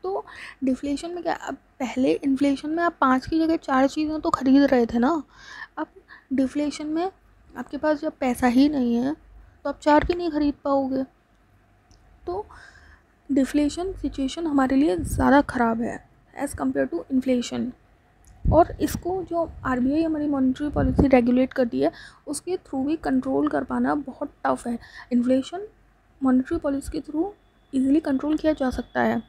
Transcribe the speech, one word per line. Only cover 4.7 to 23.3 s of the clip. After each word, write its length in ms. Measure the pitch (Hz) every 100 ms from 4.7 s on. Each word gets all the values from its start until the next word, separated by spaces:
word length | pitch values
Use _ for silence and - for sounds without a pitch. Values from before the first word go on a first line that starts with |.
| 254 233
थे 120 | 233
ना, 240 | 247 330 - - - - - -
अब 80 | 311 392 _ - _
deflation 520 | 254 262 294 294 285 302
में 240 | 311 370 - _ _ _
आपके 260 | - 254 294
पास 240 | 302 302
जब 120 | 311 -
पैसा 260 | 262 240 247
ही 200 | 240 285
नहीं 260 | 294 240 233
है 180 | 254 320 - - - _
तो 40 | 285
आप 80 | 277
चार 240 | 311 302
भी 100 | 302
नहीं 160 | 349 349
ख़रीद 240 | 302 294 285
पाओगे। 400 | 285 277 262 262 269 _ _ _ _ _ _ _ _ _ _ - -
तो 180 | 370 427 - - - - - _ _ _
deflation 600 | 277 254 294 294 330 370
situation 540 | 370 285 - 269 339 339
हमारे 300 | 285 262 269
लिए 200 | 302 359
ज़्यादा 440 | 285 - 254 277
ख़राब 380 | 277 247 233 226
है 220 | 226 - _ _ _ -
as 180 | 285
compare 340 | - 269 269 269
to 100 | 339 -
inflation। 540 | 262 254 247 233 247 240 - _ _ _ _ _ -
और 260 | - 302 349 -
इसको 420 | 311 - 339 381
जो 240 | 339 339 320 -
आरबीआई 380 | 262 254 254 302
हमारी 240 | 330 311 294
monetary 400 | 277 262 262 294
policy 380 | 294 269 - 285
regulate 440 | 254 240 247 262
करती 280 | - 247 254
है 100 | 285 - - - -
उसके 300 | 294 - 370
through 260 | - 269 262
भी 100 | 320
control 500 | 294 262 262